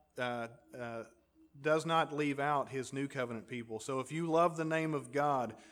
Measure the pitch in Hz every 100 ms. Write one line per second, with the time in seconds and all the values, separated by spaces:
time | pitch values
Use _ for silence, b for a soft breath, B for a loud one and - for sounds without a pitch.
0 | _ - 123 120 117 123 _ 131 120 117
1 | 107 - _ _ - 143 143 156 156 165
2 | 143 147 147 139 143 143 123 135 123 135
3 | 139 135 123 117 98 123 113 110 - 131
4 | 123 156 170 160 175 165 160 160 160 147
5 | 123 139 147 139 117 110 B